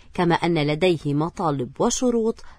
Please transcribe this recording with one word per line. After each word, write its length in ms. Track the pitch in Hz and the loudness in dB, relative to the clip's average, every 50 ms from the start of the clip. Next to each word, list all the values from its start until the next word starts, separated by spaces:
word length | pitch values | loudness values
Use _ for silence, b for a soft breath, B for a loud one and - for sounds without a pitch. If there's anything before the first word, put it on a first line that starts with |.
| b b - | b b -4
كما 220 | - 175 170 165 | 0 2 2 2
أن 320 | - - 170 170 156 143 | 2 2 0 0 2 0
لديه 460 | 147 151 156 185 185 170 147 - 147 143 | 0 0 2 2 2 2 0 -2 -2 -2
مطالب 680 | 147 156 170 - - 180 156 143 135 123 139 - - | -2 -2 -4 -4 -2 -2 -2 -2 -2 -6 -6 -2 -2
وشروط 640 | 185 240 - - 254 247 233 233 220 226 226 - b b b | 0 0 0 0 0 0 2 0 0 -2 -4 -6 b b b